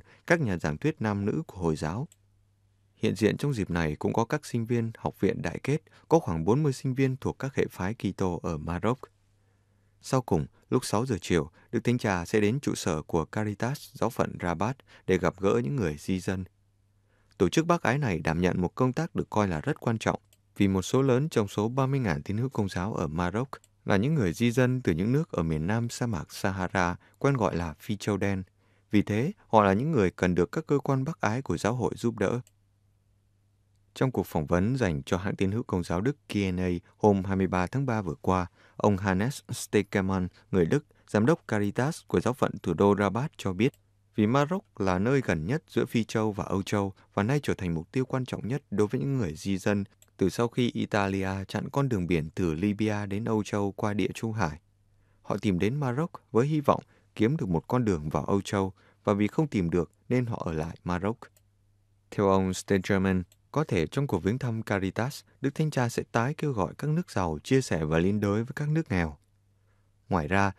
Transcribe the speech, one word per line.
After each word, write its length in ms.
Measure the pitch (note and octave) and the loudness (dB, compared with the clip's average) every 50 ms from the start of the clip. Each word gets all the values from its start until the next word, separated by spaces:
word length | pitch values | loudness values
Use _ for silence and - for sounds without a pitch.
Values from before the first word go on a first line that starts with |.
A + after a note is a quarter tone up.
| - _ - _ _ - | -6 _ -18 _ _ 0
các 140 | E3+ E3+ | 2 2
nhà 160 | D3 G#2+ F#2 E2 | 2 0 0 0
giảng 200 | - D#2+ D2 - | 0 -2 -2 -2
thuyết 240 | - D3+ D#3 - | -2 -2 -2 -2
nam 240 | A2 G#2+ G2+ G2+ G2+ | -2 -2 0 0 0
nữ 180 | G#2 - D3+ E3 - | -2 -2 -2 -4 -8
của 100 | - F#2 | -6 -2
Hồi 180 | F2+ E2 D#2 | 0 0 0
giáo. 320 | C#2+ E2 D2+ F2 A2+ D3+ - _ _ _ _ _ _ _ _ _ _ _ _ _ _ _ _ _ | 0 -2 -4 -4 -6 -8 -10 _ _ _ _ _ _ _ _ _ _ _ _ _ _ _ _ _
Hiện 200 | _ - G#2+ G2+ | _ -2 -2 0
diện 220 | F#2 G#2+ G2+ G2 - | 2 2 2 2 2
trong 160 | - C#3+ C#3 | 0 -2 -2
dịp 160 | G#2+ F2+ - | -2 -2 -2
này 260 | E2+ F2 E2 D#2 D2+ | 0 0 0 0 -2
cũng 180 | - - G#2+ - | -2 -2 -2 0
có 120 | A2 A2+ | 0 0
các 200 | - - D3+ - | 0 -2 -6 -4
sinh 200 | - - A#2+ A2+ | -4 -4 -4 -2
viên 260 | A2+ A#2+ A#2+ A2+ A2+ A2+ - | 0 0 -2 -2 -2 -6 -6
học 240 | - - - - | -6 -6 -4 0
viện 200 | - F#2+ - - | 0 0 0 0
Đại 180 | - E2+ - - - | -4 -6 -6 -6 -4
Kết, 180 | - C#3+ D#3 - _ _ - _ - | -2 -2 -2 -4 _ _ -20 _ 2
có 100 | - E3+ | 2 2
khoảng 260 | - - E2+ D#2+ D#2+ | 4 2 -2 0 2
bốn 180 | F#2 A2+ D3 D#3 | 2 2 2 2
mươi 100 | C#3+ C3 | 0 0
sinh 200 | - - C3+ B2+ | -2 -2 -4 0
viên 220 | C3 C3+ C3 C3 - | 0 0 0 0 -2
thuộc 220 | - E2+ - - | -4 -6 -4 -4
các 160 | - C3+ - | -6 -6 -2
hệ 100 | - E2+ - | -2 -2 -2
phái 220 | - - F2+ F#2+ A2 | -4 -4 -4 -4 -4
Kitô 460 | - - G2 F2+ - G2 F#2 F2 - - | -4 -4 -4 -2 -2 -2 -2 -2 -2 -4
ở 140 | F2+ E2 D2 | -4 -6 -4
Maroc. 420 | D2+ D#2+ F2 F2 E2+ G#2+ B2+ - - - _ _ _ _ _ _ _ _ _ _ _ _ _ _ _ _ _ _ | -4 -6 -4 -2 -2 -2 -2 -2 -6 -16 _ _ _ _ _ _ _ _ _ _ _ _ _ _ _ _ _ _
Sau 200 | - - C3 C3 | -6 -2 -2 -2
cùng, 240 | - - G2+ D#2+ C#2 - - _ _ - | 0 2 0 0 0 -2 -8 _ _ -2
lúc 160 | A#2+ C3 - | 0 0 0
sáu 200 | - - G#2 B2+ | 0 0 0 0
giờ 100 | C3+ A2 F2 | 0 -2 -2
chiều, 280 | - - F#2+ E2 C#2+ D2+ - _ - _ | 0 0 2 2 0 0 -6 _ -12 _
Đức 120 | - A2+ - | -6 -2 0
Thánh 140 | B2 A#2+ B2+ | 0 0 0
Cha 280 | - A2 F#2+ F2 E2+ | 0 0 0 -2 -2
sẽ 140 | - - G#2+ | 0 0 2
đến 200 | G#2 G2+ A#2+ C#3+ | 2 2 0 0
trụ 160 | - G#2+ - | -2 -4 -4
sở 260 | - - G#2 D#2+ D#2 | -2 -2 -2 -2 -2
của 240 | D2 - - E2 D#2 | -2 -2 -2 -2 -2
Caritas 640 | - - G#2+ G#2+ G#2+ G#2 - A2+ A#2+ D3 - - - - | -2 -4 -6 -4 -4 -4 -4 -4 -4 -4 -6 -10 -16 -8
giáo 160 | - - A2+ | -4 -4 -2
phận 240 | - - F#2+ - - - | 0 -2 -4 -4 -4 -6
Rabat 360 | F2+ F2 E2+ E2 G2 A#2 C3+ - - _ - - _ - | -4 -4 -2 -2 -2 -2 -4 -6 -12 _ -20 -8 _ 0
để 100 | F#2+ F2 | 2 2
gặp 160 | F2+ E2 D#2 F#2+ | 2 0 0 0
gỡ 220 | F#2+ G2 A2+ A#2+ A#2+ | 2 2 2 2 0
những 120 | C#3 C#3+ | -2 -2
người 200 | C3+ G2 D#2+ D2+ D2 | -2 -2 -2 -4 -4
di 200 | - - F#2+ F#2 | -4 -4 -4 -4
dân. 240 | - - F#2+ F#2+ F#2 - _ _ _ _ _ _ _ _ _ _ _ _ _ _ _ _ _ - | -2 -4 -6 -6 -6 -10 _ _ _ _ _ _ _ _ _ _ _ _ _ _ _ _ _ 0
Tổ 120 | - E2+ | 2 2
chức 160 | - E3+ D#3 | 2 2 2
bác 160 | F3 F3 E3+ | 2 2 2
ái 160 | - G#2+ B2 D3 | 2 0 0 0
này 220 | D3+ A2 F2 D#2+ | 0 0 0 0
đảm 220 | D2+ E2 D#2 E2 | 0 -2 0 2
nhận 200 | F2+ F2+ - F#2+ | 2 2 2 2
một 140 | F2 E2+ - | 0 -2 0
công 180 | - B2+ B2+ B2 | 0 -2 0 0
tác 220 | - D#3+ E3 - | -2 -4 -4 -4
được 140 | - - - | -6 -6 -2
coi 180 | - G#2+ G#2 F#2+ | 0 0 0 0
là 140 | E2+ D2+ | 0 -4
rất 180 | - C#3 D#3 - | -4 -6 -6 -4
quan 180 | - B2 A2+ A2 | -2 -4 -2 -2
trọng, 220 | - F#2+ - - _ _ _ _ _ _ _ - | 0 -2 -2 -2 _ _ _ _ _ _ _ 2
vì 100 | G2+ F#2+ | 2 4
một 140 | F#2+ F#2+ | 4 2
số 200 | F2+ - - C3 | 0 0 2 2
lớn 280 | C3+ C3+ A#2+ B2+ D3 E3 | 4 4 2 2 0 0
trong 180 | - A#2+ G#2 G2 | 0 0 0 0
số 220 | - G#2 G#2 A#2 | 0 -2 -2 -2
ba 160 | B2+ C3+ C3 | 0 0 0
mươi 140 | C3 C#3 C#3 | 0 0 0
ngàn 220 | B2 G2 D2+ D2 | 0 0 0 -2
tín 160 | C#2+ - G2 A2 | -2 -4 -4 -4
hữu 120 | B2+ B2+ | -4 -4
Công 200 | - - G#2 F#2 | -2 -2 -4 -2
giáo 240 | - F#2 F2 G#2+ A#2 | -2 -4 -4 -4 -2
ở 140 | - F#2 D2 | -2 -4 -2
Maroc 420 | D2+ E2+ F2 F2 F#2+ A2 C3+ - - - _ _ _ _ - | -2 -2 -2 -2 -2 -4 -4 -6 -8 -14 _ _ _ _ -2
là 120 | - G#2 F#2+ | 0 2 2
những 160 | G#2+ C#3+ E3 | 2 2 2
người 200 | D3+ G#2+ E2+ D#2 | 2 0 0 0
di 180 | - A#2 A#2+ | 2 0 2
dân 300 | A2+ C3+ B2+ B2 B2+ B2+ | 4 4 2 2 2 0
từ 120 | B2 G2+ E2+ | 0 0 0
những 180 | D2+ F#2+ A2+ | 2 2 0
nước 200 | B2+ D3 E3 - | 0 0 -2 -2
ở 120 | - - E2 | -2 -2 0
miền 240 | E2 D#2+ D2+ D#2 F2+ | 0 0 0 0 -2
nam 220 | G#2+ A#2 A#2 A#2+ | -2 -2 -2 -4
sa 160 | - - B2 | -4 -4 -4
mạc 280 | A#2+ G#2 D#2 C#2+ - - | -4 -4 -4 -6 -8 -8
Sahara, 640 | - - G2+ F#2+ F#2+ F#2 F2 - G2 F2+ F2 F2+ - _ _ _ - | -4 -4 -2 -2 -2 -4 -2 0 2 2 2 0 -4 _ _ _ -2
quen 180 | - C#3 C#3 B2+ | 0 0 2 2
gọi 180 | G#2 D#2 - | 0 0 0
là 180 | E2+ F2 D#2+ D2+ - | -2 -4 -4 -6 -8
Phi 160 | - - G#2+ | -8 -8 -8
Châu 220 | G2 - A2 G#2 F#2 | -4 -2 -2 -2 0
Đen. 260 | G2+ G2+ G2 F#2+ F#2 - _ _ _ _ _ _ _ _ | 0 -2 -2 -2 -6 -10 _ _ _ _ _ _ _ _
Vì 100 | - G#2 | 2 2
thế, 300 | - - G#2 G#2+ B2+ F3+ G#3+ _ _ _ | 4 4 2 0 0 -2 -4 _ _ _
họ 160 | - A2 G#2 | 6 6 8
là 100 | F#2+ F#2+ | 8 6
những 180 | G#2 C3+ D#3+ | 4 2 2
người 200 | E3 B2 G2 F2 | 2 4 4 2
cần 240 | - - F#2+ F2+ F2+ | 2 2 2 2 4
được 160 | F2+ F2 - | 4 2 2
các 160 | - E3 - - | 0 -4 -2 0
cơ 120 | D3 C#3 | 0 0
quan 240 | - - C3+ C3 C3 | 2 0 0 0 -2
bác 180 | D3 E3+ - | -4 -4 -2
ái 200 | - G#2 G#2+ C3 | -2 -2 -2 -2
của 160 | C3+ - F2 D2 | -4 -4 -2 -2
giáo 160 | - G2+ B2 | 0 0 0
hội 200 | B2 G#2 - - | 0 -2 -2 -2
giúp 220 | - - A#2 A2+ G2+ | -2 -4 -4 -2 0
đỡ. 220 | G2+ G2 - B2 - _ _ _ _ _ _ _ _ _ _ _ _ _ _ _ _ _ _ _ _ _ _ _ _ _ _ _ _ _ - | 0 -2 -2 -2 -6 _ _ _ _ _ _ _ _ _ _ _ _ _ _ _ _ _ _ _ _ _ _ _ _ _ _ _ _ _ -6
Trong 180 | - C3 C3 | -2 -2 0
cuộc 140 | - G2+ F2+ | 0 -2 -2
phỏng 200 | - - F2 D2+ | -2 -2 -2 0
vấn 320 | C#2 E2+ F2+ F#2+ A2+ C3+ C3 | 2 2 2 2 2 0 2
dành 260 | A#2+ F#2 D#2 C#2 C2+ | 0 0 0 -2 -2
cho 140 | - G2 F2+ | -2 -2 -2
hãng 180 | F#2+ G2 - | -2 -2 -4
tín 160 | - G2+ F#2+ | -2 -2 -2
hữu 120 | G2+ A#2 - | -2 -4 -4
Công 200 | - G#2 F#2 E2 | -2 -2 -2 -2
giáo 180 | - E2+ F2+ | -2 -2 -2
Đức 160 | G#2+ C3+ C#3+ - _ - | 0 -2 -4 -4 _ -4
K 60 | - | -2
N 240 | G#2 G2+ F#2+ F2+ F2+ | 0 0 0 0 0
A 100 | F#2 F2+ F2+ F2 - _ _ _ | 0 0 -2 -2 -6 _ _ _
hôm 260 | - G#2+ G2+ G2 F#2 | 6 6 6 6 2
hai 120 | G2 F#2+ | 0 0
mươi 120 | F#2+ F#2+ F2 | 0 0 2
ba 200 | F#2 F#2 F2+ F2+ | 2 0 0 0
tháng 180 | - C3 C#3 | -2 -2 -2
ba 160 | B2+ A2+ G#2+ | -2 -2 -2
vừa 140 | G2 E2 C#2+ - | -2 -4 -6 -4
qua, 260 | - F#2+ F#2 F#2 F2+ - _ _ - - _ - | 0 0 2 2 0 -2 _ _ -20 -20 _ 0
ông 200 | - G#2+ G2+ F#2 | 2 2 2 2
Hannes 440 | G2+ G2 F#2 F2+ G#2 B2+ C#3+ - - - | 2 2 2 2 0 -2 -4 -6 -10 -10
Stekemann, 800 | A#2+ - - - - G#2+ F#2+ - - G#2 F#2+ F#2+ F#2+ F#2+ F2+ F2 - _ - _ | -10 -10 -4 0 0 0 2 2 0 -2 0 0 0 -2 -2 -4 -6 _ -10 _
người 140 | - F#2 E2+ | 2 2 2
Đức, 200 | D#2+ C3+ D3 - _ _ _ _ - | 4 2 0 -2 _ _ _ _ -2
giám 180 | - G#2 G#2+ | 0 2 4
đốc 220 | C3+ E3+ - _ - | 4 2 0 _ -2
Caritas 540 | A2+ G#2 G2+ G2+ - - B2 D3 E3+ - - - | -2 -2 -2 -2 -2 -2 -2 -2 -2 -6 -6 -2
của 120 | - F2+ | 0 0
giáo 140 | - A2+ B2+ | 2 0 0
phận 180 | - - - - F#2+ - | 0 0 0 0 -2 -4
thủ 100 | F#2+ E2+ | -2 2
đô 220 | D#2 G2+ G2+ G2+ F#2+ | 4 6 6 6 4
Rabat 320 | G#2 F#2+ F#2 A2+ C#3 D#3+ - - | 2 0 0 -2 -4 -6 -6 -6
cho 160 | - G2 F#2 | -6 -4 -2
biết, 200 | F2+ A2 D3 - _ _ _ _ _ _ _ _ | 0 0 0 -2 _ _ _ _ _ _ _ _
vì 120 | - G#2 G#2+ | 2 2 4
Maroc 360 | B2+ C#3 D3 D3 F#3 G3 - _ - - | 4 4 2 2 0 -4 -6 _ -8 -2
là 180 | G2+ F#2+ F2+ F#2 | 0 0 2 2
nơi 220 | G2 B2 C#3 C#3 B2 | 2 2 2 2 2
gần 200 | - F#2 D#2+ D2+ | 0 0 -2 0
nhất 180 | F#2 C3+ E3 - _ | -2 -4 -4 -4 _
giữa 160 | - A#2 A#2+ | -2 -2 -2
Phi 180 | - - A#2+ G#2+ | 0 0 -2 -2
Châu 280 | - - A2+ G#2+ A2 | 0 0 -2 0 0
và 120 | G2+ G2 - | -2 -4 -4
Âu 200 | - - G2 F#2+ | -2 -2 -4 -2
Châu 300 | - A2 G#2 G2 F#2+ - _ - _ - | -2 -2 -2 -2 -2 -6 _ -20 _ -2
và 100 | G#2 G2+ | 0 0
nay 160 | A2+ C#3+ D3+ - | 2 2 0 0
trở 100 | - F2+ | -2 -2
thành 200 | - F#2+ F2 E2 | -2 -2 -2 -2
mục 180 | D#2+ E2 - | -4 -4 -4
tiêu 140 | - C3 C3 | -4 -4 -2
quan 200 | - - C3 B2+ | -2 -2 -4 -4
trọng 220 | - - - - G2+ | -4 -6 -6 -6 -6
nhất 160 | C3 D3 - _ | -6 -6 -8 _
đối 160 | G2+ G2 G#2+ G#2 | -2 0 0 0
với 140 | - C3 | 0 -2
những 160 | C#3 C#3 C#3 C3 | -2 -2 -2 -2
người 160 | A2 D#2+ D#2 | -2 -2 -4
di 220 | D#2 - G2 G2 F2+ | -6 -4 -4 -4 -2
dân 260 | - G#2+ G#2 G#2 G2 - _ _ _ _ _ - | 0 0 0 0 0 -4 _ _ _ _ _ 0
từ 120 | G2+ F2+ | 0 0
sau 180 | - - A#2+ A#2 | 2 2 0 0
khi 240 | - C#3 B2 A#2 - | 0 0 0 0 0
Italia 560 | A2+ G#2+ - - G#2 G2 G2 F#2+ F#2+ F#2+ F#2+ F#2+ G2 G2 - | -2 -2 0 0 0 2 2 0 0 -2 -2 -4 -4 -6 -6
chặn 220 | - G#2 F2+ - | -6 -6 -6 -4
con 180 | - C#3 C#3+ C3 | -2 -2 0 0
đường 180 | A#2 F#2+ F2 D#2+ | 0 0 0 2
biển 220 | F2+ D#2+ D2+ E2 - | 2 2 0 -2 -2
từ 180 | - F#2 E2 D#2 | -2 0 0 0
Libya 520 | D#2 F#2+ G#2 G2+ G#2 G#2+ G#2+ G#2 G#2 G#2 | 2 0 0 0 0 0 -2 -2 -2 -4
đến 200 | G2 G2 G#2 A#2 | -6 -6 -4 -2
Âu 180 | A#2 A2+ G#2+ G2+ | 0 0 0 0
Châu 280 | - - G#2 G2+ G2 | 0 -2 -2 -2 -2
qua 220 | F#2+ - - G#2+ G#2 | -2 -2 -4 -2 0
Địa 160 | G#2 F#2+ G2 F#2 | 0 -2 -2 -2
Trung 200 | - - A2+ G#2+ | -4 -6 -6 -2
Hải. 260 | A2+ F#2+ D#2 D2+ D2+ _ _ _ _ _ _ _ _ _ _ _ _ | 0 -2 -2 -2 -4 _ _ _ _ _ _ _ _ _ _ _ _
Họ 160 | _ - - G2+ | _ -6 -4 -2
tìm 180 | - G#2+ F#2 E2+ | 0 0 0 2
đến 160 | F#2+ G#2+ C3+ | 2 0 0
Maroc 360 | D3+ C#3+ B2+ A#2+ C#3 E3 F3+ - - _ _ | 0 -2 -2 -2 -2 -4 -6 -6 -12 _ _
với 160 | - A2 C3 D3 | 2 2 2 2
hy 120 | D#3 D3+ | 2 0
vọng 240 | C#3 - F2 - - _ _ _ _ _ - | 2 2 2 2 0 _ _ _ _ _ -4
kiếm 220 | - G#2+ A#2 D#3 D#3+ | 0 0 0 2 0
được 120 | A#2+ F#2 | -2 0
một 180 | E2+ D#2 - - | 0 0 0 0
con 180 | A#2+ B2+ B2 | 0 2 2
đường 240 | G#2+ F#2 D#2 D2+ D#2 | 2 2 0 0 -2
vào 140 | - D#2+ C2+ | -2 -2 0
Âu 180 | - G2 G2 | 0 0 0
Châu 320 | G2 - - G2+ G2 F#2+ - _ _ _ _ _ - | 0 0 -2 -2 -2 -2 -4 _ _ _ _ _ 0
và 100 | G#2+ G#2 | 0 2
vì 140 | G2+ G#2 G#2 | 4 2 2
không 200 | - - D#3+ D3 | 2 0 0 0
tìm 220 | - G#2+ F2 E2 | 2 0 0 2
được 220 | E2 F2+ D#2+ - _ _ _ - | 2 0 0 -2 _ _ _ -2
nên 160 | A#2+ B2+ B2 | 0 0 0
họ 160 | A2+ A2+ - - | -2 -4 -6 -4
ở 80 | F2 E2 | -4 -4
lại 240 | D#2 D#2+ E2 - - - | -4 -4 -6 -8 -8 -6
Maroc. 340 | F2+ F2 F2 F2+ G#2 A#2 - - - _ _ _ _ _ _ _ _ _ _ _ _ _ _ _ _ | -4 -4 -2 -2 -2 -4 -4 -8 -20 _ _ _ _ _ _ _ _ _ _ _ _ _ _ _ _
Theo 180 | - - G#2 G2 | -2 2 4 4
ông 240 | F#2+ F#2+ F#2+ F#2 F#2 | 4 4 4 2 -2
Stegeman, 720 | - - - G2+ G2 F2+ - G2+ F#2+ F#2+ F#2+ F#2+ F#2 F2 - _ _ _ _ | -4 -2 0 0 2 2 2 0 2 2 2 2 0 0 -4 _ _ _ _
có 120 | - C#3+ D#3 | -4 -4 -2
thể 240 | - - F2+ D#2 - | 0 0 0 -2 -2
trong 200 | - C#3 C#3+ C3+ | -2 -2 -2 0
cuộc 160 | A2 F2 D#2 | 0 0 0
viếng 140 | F#2+ A#2 C3 | 0 -2 -2
thăm 240 | C3 A#2+ A2+ A2 | -2 -4 -4 -4
Caritas, 640 | A2 - G#2 G2 F#2 F#2+ - - A2+ C3+ - - - _ _ _ | -4 -2 -2 -2 -2 -2 -2 -2 -4 -4 -6 -10 -16 _ _ _
Đức 140 | - C3+ - | -4 -4 -2
Thánh 160 | - D#3 D#3 | 0 -2 -2
Cha 180 | - C3+ B2 A#2 | 0 0 0 0
sẽ 140 | - - - - | -2 -4 -4 -2
tái 220 | - A#2 A2+ C3+ D#3 | 0 0 0 0 -2
kêu 180 | - D#3 D3 | -4 -4 -2
gọi 220 | C3 G#2+ F2 - - - | 0 0 0 -2 -2 -4
các 120 | - D3 | -4 -2
nước 220 | D3+ E3+ F3+ - | -2 -2 -4 -4
giàu 260 | - G#2 F#2 E2+ D#2 D2 - | -2 -2 -2 -2 -2 -4 -2
chia 180 | - C3 C3+ | 2 2 2
sẻ 240 | C3 - G2 D#2+ D#2+ | 2 2 -2 -2 0
và 140 | D2+ D#2+ E2 | 2 2 2
liên 200 | F2 F#2+ G#2 G#2+ | 2 2 2 0
đới 240 | G#2 G2+ G2+ A2 A#2 | 0 2 2 0 -2
với 100 | B2 - | -4 -6
các 140 | - D3+ D3 | -6 -4 -2
nước 220 | D3+ E3 D#3+ - | 0 -2 -2 0
nghèo. 260 | G2 F2+ E2+ D#2 D2+ - _ _ _ _ _ _ _ _ _ _ _ _ _ _ _ _ _ - | 0 0 0 -2 -4 -10 _ _ _ _ _ _ _ _ _ _ _ _ _ _ _ _ _ -2
Ngoài 180 | G2 F2 D2 D2+ | 0 0 0 2
ra, 240 | F#2+ G2 G2 G2 F#2+ | 2 2 2 2 0